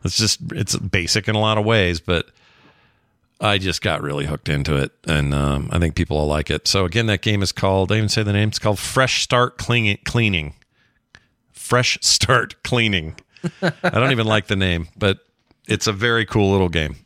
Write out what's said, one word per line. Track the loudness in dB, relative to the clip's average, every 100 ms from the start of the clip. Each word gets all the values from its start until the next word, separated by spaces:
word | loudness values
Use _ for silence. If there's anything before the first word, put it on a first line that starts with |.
It's | -4 0
just, | 0 -2 -6
it's | -6 -4 -4
basic | -2 -2 0 -2 0
in |
a | 0
lot | 2 2
of |
ways, | 2 2 2 0
but | 0 -2 -2 _ _ _ -20 _ _ _ _ _ _ _
I | 0 0
just | 0 -2
got | -2 -2
really | -4 -4 -4
hooked | -6 -2
into | -2 0 0
it, | 0 _
and, | -2 0 2
um, | 0 0 0 -2
I | 0
think | 0
people | 0 -2 0
will | 0
like | 0 0
it. | -2 0
So | 0
again, | 0 0 0
that | 0
game | 0 0
is | 0
called, | 0 2 2 2
I | 0
even | 0
say | 0
the | 0
name, | 2 0
it's | 0
called | -2 -2
Fresh | -2 0 0 0
Start | 0 2 0 -2
Cleaning, | -2 0 0 -2
Cleaning. | -2 0 2 0 -4 -12 _ _ _ _ _ -20 _ _ _
Fresh | -18 -2 0 0 0
Start | 0 0 2 2 2 -8
Cleaning. | -2 0 2 0 -4 -12 _ _ -8 -2
I | -4 -2 -2
don't | 2 2
even | 2 2
like | 0 0
the | 0
name, | 0 -2 -4 -2
but | 0 0 _ _ _ _ -4
it's | -2 -2
a |
very | 0 0 0 0
cool | 2 2
little | 4 2
game | 0 -4 -6